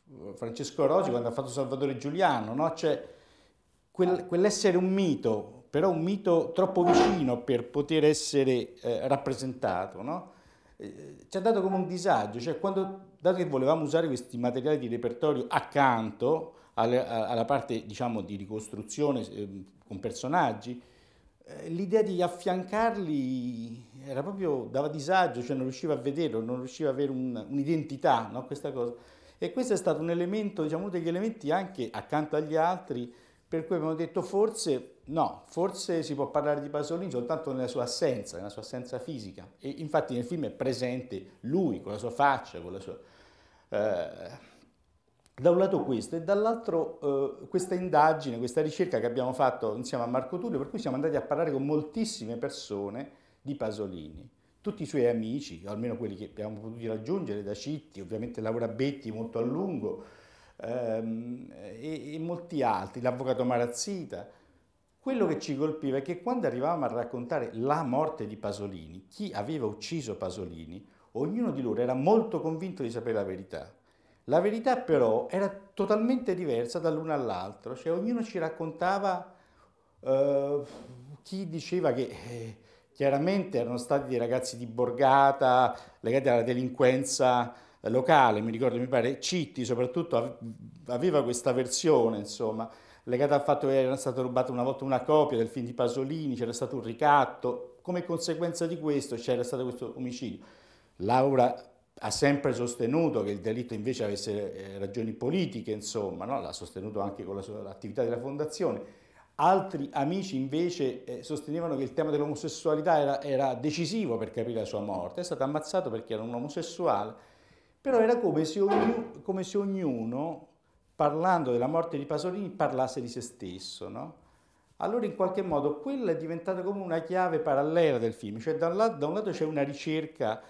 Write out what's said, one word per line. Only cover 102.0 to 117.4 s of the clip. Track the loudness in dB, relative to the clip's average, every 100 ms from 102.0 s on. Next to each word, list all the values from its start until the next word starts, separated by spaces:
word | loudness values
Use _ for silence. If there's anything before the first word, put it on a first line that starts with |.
ha | -6
sempre | 2 4 4 2
sostenuto | 0 -2 0 2 2 2 2
che | 0
il | -2
delitto | -2 -4 -4
invece | -4 -4 -2
avesse, | -2 -2 -4 -4 -4
eh, | -8 -12 -6
ragioni | -6 -4 -4
politiche, | -2 0 0 0 -4 -6
insomma, | -6 -4 -4 -4 -4 -4
no? | -4
L'ha | -6
sostenuto | -10 -12 -10 -6 -4
anche | -4 -6
con | -8 -8
la |
sua, | -8 -10
l'attività | -12 -12 -6 -2
della | -2 -2
fondazione. | -4 -4 -6 -2 -2 -2 -8 -18 _ _ _ 2
Altri | 4 4 2 -6 -4
amici | -2 0 0 -2 -4
invece, | -2 0 0 0 -2 -2
eh, | -8 -10
sostenevano | -6 -8 -4 -4 -2 -2
che |
il | -2
tema | 0 0
dell'omosessualità | 2 0 -2 -6 -2 2 2 4 4
era, | 4 0
era | 0 2 2
decisivo | 0 -2 0 -2 -2 0 -2
per | -2
capire | -4 -2 -2
la | -2
sua | -4
morte. | -4 -4 -4 -6
È |
stato | -6 -2
ammazzato | 0 0 -2 -2 0
perché | -4 -4
era | -6
un | -4
omosessuale, | -6 -6 -6 -8 0 2 2 0 -10 -20 _